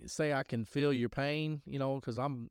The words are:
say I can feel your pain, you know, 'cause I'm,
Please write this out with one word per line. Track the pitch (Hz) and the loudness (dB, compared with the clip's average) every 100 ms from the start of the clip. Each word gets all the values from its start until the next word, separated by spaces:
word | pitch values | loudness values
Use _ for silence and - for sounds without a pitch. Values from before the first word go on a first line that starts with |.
| - | -6
say | - 151 | 0 2
I | 139 | 2
can | - 117 | 0 -2
feel | 107 143 143 | -2 2 4
your | 127 117 | 4 2
pain, | - 143 151 156 151 - | 0 0 0 -2 -4 -4
you | 139 | -2
know, | 135 135 | 0 -2
'cause | 127 117 | -2 -2
I'm, | 139 127 113 | -2 -2 -6